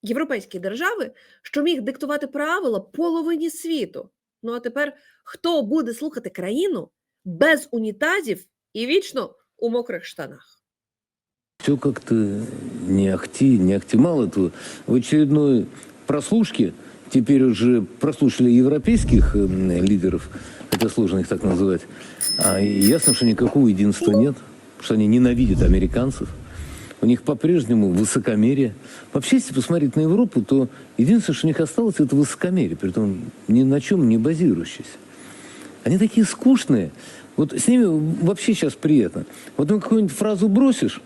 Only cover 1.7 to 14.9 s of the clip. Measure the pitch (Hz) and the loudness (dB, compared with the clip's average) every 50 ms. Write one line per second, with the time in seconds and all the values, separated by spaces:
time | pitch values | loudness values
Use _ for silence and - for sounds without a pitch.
1.7 | 349 262 208 220 269 - - 277 294 294 294 269 - 285 294 311 339 381 381 262 | -2 -4 -6 -10 -10 -8 -8 -6 -6 -6 -6 -8 -8 -8 -6 -4 -4 -4 -4 -4
2.7 | 226 190 190 _ _ - 330 339 320 330 311 320 339 302 320 339 - - - 330 | -4 -6 -8 _ _ -6 -4 -4 -2 -4 -4 -4 -4 -4 -6 -8 -10 -10 -8 -6
3.7 | 330 294 214 190 190 - - _ _ _ _ _ _ _ - 226 233 240 240 247 | -6 -6 -6 -8 -10 -16 -18 _ _ _ _ _ _ _ -12 -10 -10 -8 -10 -10
4.7 | 233 277 294 294 285 _ _ _ _ _ _ - - - - 339 339 311 240 202 | -6 -6 -6 -6 -8 _ _ _ _ _ _ -20 -20 -8 -4 -2 -2 -2 -2 -2
5.7 | 269 320 285 226 233 226 294 311 - 247 - 180 _ - - 185 214 277 359 403 | -2 -4 -4 -4 -8 -8 -10 -10 -10 -10 -14 -14 _ -10 -8 -6 -4 -4 -2 -2
6.7 | 339 202 151 - _ _ _ _ _ _ _ 185 170 165 277 311 320 269 - - | -4 -6 -8 -12 _ _ _ _ _ _ _ -14 -2 0 2 2 2 0 -2 -6
7.7 | - 233 220 214 202 208 294 311 359 415 330 240 190 175 - _ _ _ _ _ | -6 -6 -6 -6 -6 -4 -4 -2 -2 -4 -4 -6 -8 -8 -8 _ _ _ _ _
8.7 | _ 214 226 247 302 392 392 - - 262 202 - - _ _ _ _ _ - 233 | _ -8 -4 0 0 -2 -2 -2 -8 -8 -8 -8 -12 _ _ _ _ _ -6 -4
9.7 | 226 240 233 - - 170 - - - - 151 - 147 - _ _ _ _ _ _ | -4 -4 -6 -6 -10 -14 -14 -16 -16 -14 -14 -14 -16 -20 _ _ _ _ _ _
10.7 | _ _ _ _ _ _ _ _ _ _ _ _ _ _ _ _ _ _ - - | _ _ _ _ _ _ _ _ _ _ _ _ _ _ _ _ _ _ -2 -2
11.7 | 143 131 - 143 127 - - - 117 113 107 101 98 101 113 117 - - - - | -2 0 0 -4 -4 -4 -4 -2 0 0 0 -2 -4 -6 -8 -10 -12 -12 -14 -12
12.7 | - - 85 90 95 98 98 98 95 87 - - - - 139 135 127 107 92 92 | -12 -10 -4 -2 0 2 2 0 0 -2 -6 -10 -4 0 4 4 4 4 4 2
13.7 | 98 101 - - - 117 135 175 170 147 117 90 - 101 92 82 - - - - | 2 0 -2 0 2 2 2 4 2 0 -2 -2 0 -2 -2 -2 -4 -8 -18 -18
14.7 | - - - - | -18 -16 -6 -2